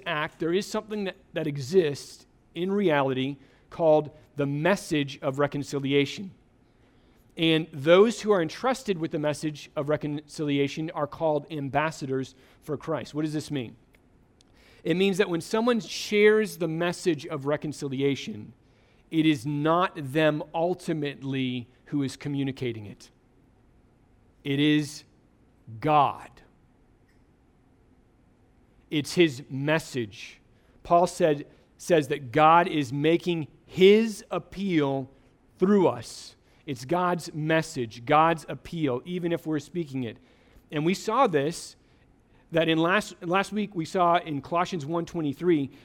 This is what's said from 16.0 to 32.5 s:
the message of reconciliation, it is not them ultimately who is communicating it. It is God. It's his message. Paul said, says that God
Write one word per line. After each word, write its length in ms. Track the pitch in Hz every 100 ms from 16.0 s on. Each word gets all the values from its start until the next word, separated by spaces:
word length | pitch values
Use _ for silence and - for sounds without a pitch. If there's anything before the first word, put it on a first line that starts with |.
| - 208 214 214 208 165
the 140 | 170
message 560 | 160 175 170 190 151 156
of 200 | 156 135
reconciliation, 1080 | 147 156 131 143 131 139 131 - 104 113 - _ _ _ _ _
it 140 | 160 156
is 200 | 143 131
not 460 | 147 151 165 185 170
them 460 | 139 151 156 151 175
ultimately 1120 | 165 170 180 - 160 143 139 135 135 127 123 120 _ -
who 160 | 147
is 120 | 135 -
communicating 720 | 147 139 135 131 127 107 101
it. 260 | - - _ _ _ _ _ _ _ _ _ _ _ _ _ 143
It 160 | 139
is 420 | 151 151 143 - - _ _ _ _ _ - 113
God. 480 | 156 151 127 - - - _ _ _ _ _ _ _ _ _ _ _ _ _ _ _ _ _ _ _ _ _ _ _ _ _
It's 260 | 156 139 180
his 280 | 165 120 -
message. 880 | 131 143 160 - 131 104 - - - _ _ _ _
Paul 220 | - 175 180
said, 420 | - 170 147 - _ _ _
says 300 | - 165 131
that 240 | 147 131
God 380 | 147 156